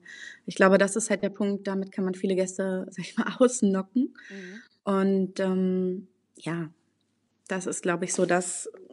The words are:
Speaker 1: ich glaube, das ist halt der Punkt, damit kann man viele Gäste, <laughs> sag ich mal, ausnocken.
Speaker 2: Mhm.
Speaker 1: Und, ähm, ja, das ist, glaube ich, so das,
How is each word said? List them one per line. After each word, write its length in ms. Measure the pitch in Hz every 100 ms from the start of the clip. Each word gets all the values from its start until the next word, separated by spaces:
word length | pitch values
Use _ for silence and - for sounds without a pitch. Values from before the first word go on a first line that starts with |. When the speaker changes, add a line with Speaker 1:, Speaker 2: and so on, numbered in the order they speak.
| - - - - -
Speaker 1:
ich 80 |
glaube, 240 | - 196 190
das 180 | 196 208
ist 140 | 214
halt 120 | 208
der 60 | 202
Punkt, 380 | 196 202 202 196
damit 260 | 196 190
kann 120 | - 185
man 80 |
viele 200 | 185 196
Gäste, 520 | 185 185 185 190 185 -
<laughs> 40 |
sag 140 | -
ich 140 | 170 -
mal, 180 | 208 -
ausnocken. 760 | 247 - 208 190 190 247 294 - -
Speaker 2:
Mhm. 320 | 196 180 208 - _
Speaker 1:
Und, 560 | - 196 190 196 185 185
ähm, 680 | 190 185 185 185 185 185 190 _ _ -
ja, 340 | 156 170 160 - _ _ _ _ _ _ -
das 180 | 190 185
ist, 160 | -
glaube 240 | 185 170 180
ich, 80 |
so 100 | -
das, 460 | 175 175 180 - - - -